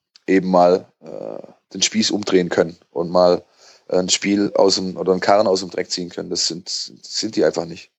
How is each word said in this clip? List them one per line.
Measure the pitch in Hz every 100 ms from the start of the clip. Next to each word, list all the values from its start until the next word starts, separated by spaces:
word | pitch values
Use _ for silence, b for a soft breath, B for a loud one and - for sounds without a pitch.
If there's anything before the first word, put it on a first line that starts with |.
| _ _ -
eben | 95 92
mal... | 90 87 92 - _
Äh, | 78 53 55 53 - _ _
den | 95
Spieß | - 107 113
umdrehen | 104 101 92 87
können | - 85 - _
und | - 85
mal | 90 90 87 - b b b -
ein | 90 92
Spiel | - 98 101 101
aus | - 98
dem, | 95 95 78
oder | 90
einen | 92
Karren | - 101 107
aus | 95
dem | 92
Dreck | - 90
ziehen | - 85
können. | - 87
Das | 87 -
sind, | 85 -
sind | - - - - - - -
die |
einfach | 80 82
nicht. | 85 85 -